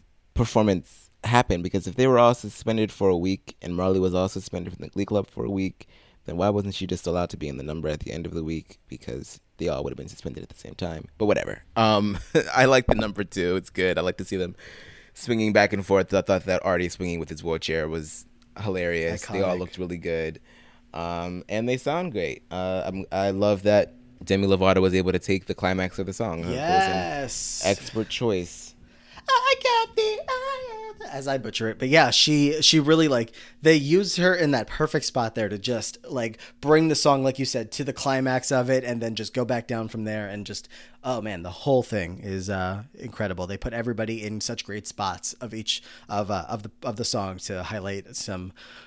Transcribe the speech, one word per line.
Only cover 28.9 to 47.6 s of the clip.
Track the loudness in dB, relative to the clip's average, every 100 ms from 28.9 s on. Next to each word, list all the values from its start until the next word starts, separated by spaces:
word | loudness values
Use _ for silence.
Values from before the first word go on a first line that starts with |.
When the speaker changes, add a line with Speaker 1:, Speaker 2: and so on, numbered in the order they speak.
| -20 -20 -10 0
Speaker 2:
I | 2 4 2
got | 2 2 0 -2
the | -2 -2 -4
eye | -6 -4 -8 -8 -12 -12
of | -14
the, | -12
as | -8 -4
I | -4
butcher | -4 -4 -4
it. | -2
But | 4
yeah, | 6 6
she, | 6 4 6 4 4
she | 4 6
really, | 6 6 6
like, | 4 0 -6 -20 2
they | 6 6
used | 6 4 4 4
her | 4
in | 4 4
that | 2 0
perfect | -2 0 0 -2
spot | -2 -2 -2
there | -2
to | -2
just, | -2 -2 -4 -8
like, | -8 -4 -4 -6 -18 -4
bring | 6 6 6
the | 4
song, | 4 4
like | 2 0
you |
said, | -2 -2 -4
to | -6
the | -6
climax | -4 -2 0 2 0 0
of | 0 2
it | 2
and | 0 -4
then | -4
just | -4 -6
go | -4
back | -2 -2 -4
down | -4 -4
from | -6
there | -4 -4 -6
and | -8
just, | -10 -10 -12 -18 -20 -10
oh | -6 -4
man, | -4 -6
the | -8
whole | -4 2 2
thing | 2 -2 -4 -6
is, | -6 -6 -4
uh, | -2 -2 -6 -10 -14
incredible. | -12 -6 -6 -4 -6
They | -6
put | -6
everybody | -4 -4 -4 -4 -4
in | -6 -6
such | -6 -8 -8
great | -10 -8
spots | -4 -4 -4 -8
of | -10 -10
each | -8 -6 -6 -8 -20 -4
of, | -2 0
uh, | -2 -4
of | -8
the, | -8 -10
of | -8 -4
the |
song | -2 -2 -4 -6
to | -8 -6